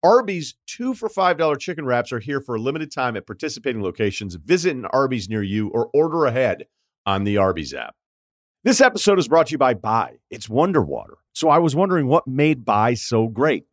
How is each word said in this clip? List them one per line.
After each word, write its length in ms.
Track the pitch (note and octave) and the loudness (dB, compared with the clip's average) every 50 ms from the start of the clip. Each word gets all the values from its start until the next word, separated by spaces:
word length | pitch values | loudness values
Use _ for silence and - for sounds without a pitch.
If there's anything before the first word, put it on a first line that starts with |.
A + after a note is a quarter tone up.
Arby's 540 | - E3+ G#3+ B3 B3 G3+ G3 F3 D#3 - - _ _ | 6 6 6 6 4 2 -4 -6 -6 -8 -12 _ _
two 280 | - - - A#3+ B3+ C4 | -20 -12 -8 -6 -6 -6
for 160 | - A3+ G#3+ | -4 -6 -8
five 280 | - - F#3+ F3+ F3 D3 | -2 0 2 2 2 2
dollar 200 | E3 D#3 D3 C#3 | 2 0 0 -2
chicken 280 | - - F3 D3+ D3+ | -4 -8 -8 -8 -2
wraps 260 | C3 B2 A#2+ A#2+ - B2+ | -2 0 0 0 -2 -6
are 60 | A#2 | -8
here 200 | G2 B2+ C#3+ C#3 | -6 -6 -6 -6
for 140 | C#3 - A#2+ | -6 -4 -6
a 40 | A2 | -4
limited 320 | A2+ B2+ C#3+ D#3+ D#3 D3+ | -2 -4 -4 -4 -8 -8
time 260 | - - C3 B2 A2+ G2+ | -6 -4 -4 -4 -4 -6
at 100 | - _ | -10 _
participating 560 | G#2+ - - D#3 - - - C#3 B2 A2 G2+ | -12 -8 -8 -8 -8 -6 -6 -6 -4 -4 -4
locations. 520 | F#2 F2 - A2 G#2 F#2+ - G#2+ G2 F2 | -6 -4 -2 -2 -2 -2 -4 -10 -10 -12
Visit 400 | F2 D2+ G#2 E3 F#3 D#3+ F#3 D3+ | -12 -2 0 0 0 2 -2 -4
an 100 | B2+ A2+ | -4 -8
Arby's 420 | F#2 - C3 C3+ C3 B2+ A#2+ G2 F#2+ | -2 0 0 0 0 -2 -4 -6 -4
near 140 | A2 A2 G2+ | -4 -4 -4
you 240 | F#2+ G2 G#2+ G#2+ G#2 | -2 -2 -2 -4 -2
or 200 | - A#2 A#2 - - | -2 -2 -4 0 2
order 320 | C#3+ D#3 E3 D#3 E3+ D#3 | 2 2 2 2 0 0
ahead 420 | C3 A#2 B2+ C3 A2+ F#2 D#2+ - _ _ _ _ _ _ _ _ | 0 2 2 0 0 0 -2 -6 _ _ _ _ _ _ _ _
on 180 | G2+ G2 G2 G2+ | -2 -2 0 0
the 120 | G2+ G2+ G2+ | 0 2 2
Arby's 360 | G2 F#2+ F2+ E2 D#2 C2+ C#2 | 2 2 0 -2 -6 -10 -10
app. 220 | C2+ A#1 - - _ _ _ _ _ _ _ _ _ _ _ _ _ _ | -12 -12 -12 -16 _ _ _ _ _ _ _ _ _ _ _ _ _ _
This 180 | A3 C4 - | 2 4 6
episode 380 | C4+ B3+ B3+ G#3 - G#3 G3+ F#3 | 4 4 4 2 2 2 4 4
is 80 | E3 A#2 | 2 4
brought 200 | C#3+ E3 D#3+ - | 4 2 2 2
to 40 | |
you 60 | D#3 C#3+ | 0 0
by 160 | C#3+ C3 A#2+ | 2 2 2
Bai. 460 | G2 - A2 A2 A2+ G2 B1 A#1+ _ _ _ | 0 -2 0 0 0 0 -2 -8 _ _ _
It's 200 | - A2 - A2 | -18 -16 -12 -4
Wonder 320 | A2 B2 D#3+ F#3 F#3+ D#3 | 0 0 0 2 2 0
Water. 360 | G2+ D2 C#2 A#1 G1+ G1+ - _ _ _ _ | 0 0 -4 -8 -10 -14 -20 _ _ _ _
So 160 | - - D#3+ | -2 2 4
I 100 | D3 D#3+ | 4 6
was 160 | E3+ D#3+ C3 | 4 2 2
wondering 320 | D3+ F#3+ G3 F3+ E3+ C#3+ B2+ | 2 0 2 2 0 2 2
what 200 | C#3+ E3 - - | 2 2 2 0
made 380 | C3 C3+ D3 D#3 D#3 C3 A2+ | -2 0 2 2 2 0 0
Bai 280 | - G#2+ G#2 G#2+ A#2 B2 | 0 2 2 2 2 0
so 320 | A2+ - - A#2+ A2+ A2+ A2+ | -2 -4 -2 0 0 0 0
great. 380 | A2 G#2+ C3+ D#3 C#3 F2+ - _ | 0 0 0 0 0 -2 -4 _